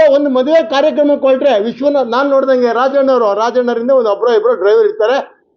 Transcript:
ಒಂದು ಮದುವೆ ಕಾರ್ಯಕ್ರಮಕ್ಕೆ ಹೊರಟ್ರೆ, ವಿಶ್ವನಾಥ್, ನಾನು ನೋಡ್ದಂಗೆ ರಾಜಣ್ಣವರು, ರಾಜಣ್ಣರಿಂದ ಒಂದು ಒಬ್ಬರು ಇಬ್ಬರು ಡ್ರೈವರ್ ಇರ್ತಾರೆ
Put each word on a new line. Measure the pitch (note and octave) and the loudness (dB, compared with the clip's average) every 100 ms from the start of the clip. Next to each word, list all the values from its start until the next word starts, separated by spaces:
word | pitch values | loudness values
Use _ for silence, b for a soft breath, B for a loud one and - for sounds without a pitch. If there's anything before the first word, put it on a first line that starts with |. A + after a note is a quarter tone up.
| D#4 C#4 | 2 2
ಒಂದು | D4 | 0
ಮದುವೆ | B3+ B3+ E4 D#4+ | -2 0 0 0
ಕಾರ್ಯಕ್ರಮಕ್ಕೆ | C#4 D4+ C4 D4 C#4+ C4+ | 0 0 0 0 0 0
ಹೊರಟ್ರೆ, | C4 C#4+ A3+ | 0 0 0
ವಿಶ್ವನಾಥ್, | A3 - C#4+ C#4+ B3 | -2 -4 -2 -2 -2
ನಾನು | A#3 C#4+ | -2 0
ನೋಡ್ದಂಗೆ | C#4 C4+ B3+ A#3+ | 0 0 0 0
ರಾಜಣ್ಣವರು, | A#3 C4 C#4 C4+ B3+ A3 | 0 0 0 0 0 0
ರಾಜಣ್ಣರಿಂದ | G3+ A3+ A#3+ A#3+ A#3+ A#3+ | -2 -2 -2 -2 -2 0
ಒಂದು | C4 A3+ | 0 0
ಒಬ್ಬರು | G3+ A3+ | -2 0
ಇಬ್ಬರು | A3+ G#3+ - | 0 0 0
ಡ್ರೈವರ್ | F#3+ A3 G#3 | 2 2 2
ಇರ್ತಾರೆ | G#3 A3 C4+ - _ _ | 0 -2 -2 -6 _ _